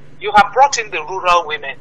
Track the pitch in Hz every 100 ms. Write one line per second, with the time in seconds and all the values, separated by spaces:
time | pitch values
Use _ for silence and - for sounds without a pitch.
0 | - - - 208 202 247 277 - 214 175
1 | 156 190 180 175 151 151 139 -